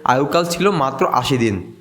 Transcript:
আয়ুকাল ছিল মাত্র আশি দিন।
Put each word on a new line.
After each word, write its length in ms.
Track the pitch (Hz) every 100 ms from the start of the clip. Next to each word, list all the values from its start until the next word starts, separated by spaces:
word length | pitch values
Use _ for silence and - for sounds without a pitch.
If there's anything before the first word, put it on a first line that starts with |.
আয়ুকাল 420 | - 127 143 165 170
ছিল 260 | 170 190
মাত্র 360 | 175 135 170 180
আশি 300 | 123 123 131
দিন। 360 | 113 98 - -